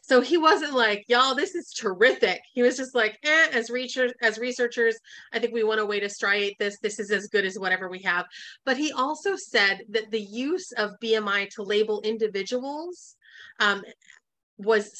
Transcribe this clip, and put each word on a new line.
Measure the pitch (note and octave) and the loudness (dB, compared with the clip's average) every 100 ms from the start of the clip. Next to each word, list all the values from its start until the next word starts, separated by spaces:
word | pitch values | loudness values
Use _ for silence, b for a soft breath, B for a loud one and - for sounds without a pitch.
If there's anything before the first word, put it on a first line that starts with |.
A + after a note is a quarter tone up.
So | - B3+ | 4 4
he | B3 E4+ | 4 4
wasn't | D#4 G4+ D4+ | 6 4 2
like, | C4 A3+ G3+ G#3 | 2 2 0 2
"Y'all, | A#3+ C4+ | 4 4
this | C4 D4+ | 2 -2
is | F4 C4 | -6 -10
terrific." | - G#3+ F3+ A#3+ F4+ G3+ F3 - | -6 -4 4 4 4 0 0 -6
He | - | 2
was | A#3+ B3 | 2 2
just | B3+ | -2
like, | B3 G#3+ G#3+ | 0 0 -2
"Eh, | D4+ D#4 D#4+ | 2 4 4
as | C4 A3+ | 2 -2
research-, | A#3+ B3+ C4 B3 A#3+ | -6 -4 -2 -2 0
as | A3+ G#3 | -2 0
researchers, | B3 B3 A#3+ A#3+ A3+ A3 B B B | -6 -2 -2 2 0 0 B B B
I | A#3 | -4
think | A#3 | -2
we | A3+ | 0
want | G#3+ A3 | 2 2
a | G#3 | 0
way | G#3 | -2
to | G3+ | -4
striate | G3+ G3+ G3+ G3+ G3+ | -4 0 0 -2 -2
this. | G#3 G3+ | -6 -4
This | G#3+ G#3 | -6 -6
is | G3 | -2
as | G3+ G3+ | -2 0
good | G#3 | -2
as | F#3+ F#3+ | -2 -2
whatever | F#3+ F#3 F#3 | -2 -2 -2
we | F#3 | -6
have." | F#3+ F3 F3+ B B B | -2 -2 -2 B B B
But | - B3+ | -4 -2
he | D4+ | -2
also | - C4+ D4+ G4+ G4 | -2 -2 -2 -4 -6
said | - A#3 G3 F#3+ - | -2 2 2 0 -4
that | A3 G#3+ | -6 -4
the | A3 | -6
use | G3+ A3 C4+ F4+ - | -6 -6 -4 -4 -6
of | A#3+ G#3 F#3 | -4 -4 -4
B | A3+ | 0
M | A3 G#3 | 0 2
I | G3+ G3 | -2 -2
to | - | -8
label | G3 G#3 A3 G#3 | -2 0 2 0
individuals, | G#3 A3 G#3+ G3 F#3+ B3 C4+ D4 F4 F4 - _ B B B - | -2 -2 -2 -2 -4 -4 -4 -8 -10 -14 -20 _ B B B 0
um, | B3+ G3 - - B B _ _ _ _ | 0 0 -6 -20 B B _ _ _ _
was | G3+ A3 G#3 - | 2 2 2 -14